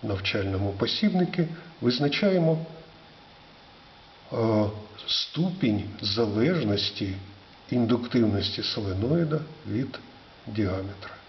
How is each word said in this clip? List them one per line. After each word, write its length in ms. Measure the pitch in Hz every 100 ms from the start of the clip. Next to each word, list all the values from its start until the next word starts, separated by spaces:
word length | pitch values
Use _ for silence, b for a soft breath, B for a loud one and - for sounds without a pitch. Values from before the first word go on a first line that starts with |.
в 40 | 113
навчальному 640 | 98 92 107 98 95 101
посібнику, 720 | 101 117 - 214 180 175 - 160 B B B
визначаємо, 840 | 120 123 143 - 208 185 165 160 - - - - - - - - - - - - - - - - -
е, 320 | 120 113 107 104 - - - -
ступінь 760 | - - - 185 - 127 104 95 -
залежності 1120 | 104 101 113 101 127 180 110 101 - - 101 95 - - - - -
індуктивності 920 | 123 117 120 - 127 113 101 - -
соленоїда 760 | 107 - 101 95 113 165 165 156 - - 104
від 320 | 104 135 - - - - - -
діаметра. 720 | 107 101 95 98 98 - -